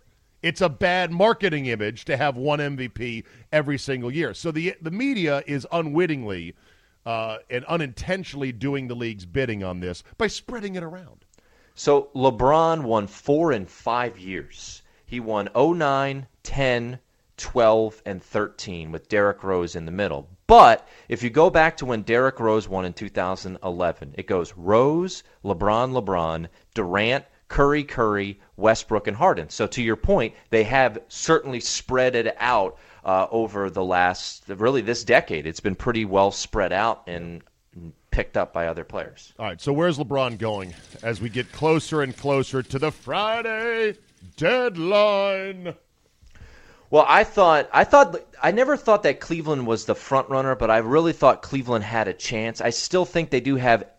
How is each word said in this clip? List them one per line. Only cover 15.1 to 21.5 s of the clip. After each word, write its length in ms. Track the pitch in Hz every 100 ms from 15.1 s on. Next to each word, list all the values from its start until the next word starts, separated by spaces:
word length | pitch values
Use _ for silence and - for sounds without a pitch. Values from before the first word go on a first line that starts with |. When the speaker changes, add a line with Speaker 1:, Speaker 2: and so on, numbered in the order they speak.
| 123
Speaker 2:
won 300 | 110 107 98 117
oh 180 | 151
nine, 540 | 175 147 135 139 139 131 _
ten, 560 | - 135 131 120 120 127 - _ _ -
twelve, 640 | - 127 110 110 110 - -
and 160 | 92
thirteen 680 | - 110 104 - - 87 80
with 180 | 80 -
Derrick 340 | 104 101 101
Rose 320 | 95 92 87 87
in 100 | 80
the 60 |
middle. 380 | 92 98 71 - - -
But 400 | 226 143 110 - - -
if 140 | 117
you 60 | 120
go 200 | 113
back 280 | 175